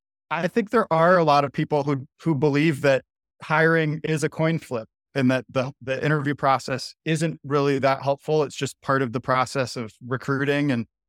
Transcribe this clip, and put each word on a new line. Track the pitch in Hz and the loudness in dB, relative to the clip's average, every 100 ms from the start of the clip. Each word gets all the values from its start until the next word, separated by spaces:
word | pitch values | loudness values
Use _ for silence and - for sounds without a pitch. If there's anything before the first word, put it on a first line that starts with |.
| _ _ - | _ _ -8
I | 156 180 | -6 -2
think | 233 196 | -2 0
there | 233 196 | -2 0
are | 160 170 185 | 2 4 4
a | |
lot | 156 143 | 4 4
of | 139 | 2
people | - 147 151 | -2 -2 -2
who, | 143 139 127 _ | 0 -4 -6 _
who | 160 | -2
believe | 147 151 143 160 139 | 0 2 2 2 2
that | 147 127 - _ _ _ | 2 2 -2 _ _ _
hiring | - 156 160 165 156 156 | -2 2 4 2 0 -2
is | 151 160 | -4 -2
a | 151 | -2
coin | - 160 165 | -2 -2 -2
flip | - 120 110 _ _ | -4 -8 -8 _ _
and | 139 127 | 0 2
that | 131 - | 2 -2
the, | 131 127 - | -4 -4 -8
the | 127 131 | -8 -4
interview | 143 151 139 | 0 0 -2
process | 135 139 131 - 127 - - | 0 0 0 -2 -8 -8 -8
isn't | 156 156 165 151 | -4 -2 -2 -6
really | 135 147 143 135 | -2 0 2 2
that | 135 135 | 2 2
helpful. | 139 139 - 156 | -2 -4 -2 -2
It's | 135 - | -2 -4
just | 135 - | -8 -6
part | - 135 | -2 0
of | 131 | 0
the | 123 | -4
process | - 127 123 139 123 131 | 0 0 0 -2 -4 -8
of | 110 - | -12 -14
recruiting, | 123 127 - 135 139 143 147 | -8 -6 -4 -2 0 0 0
and | 120 110 _ | -2 -6 _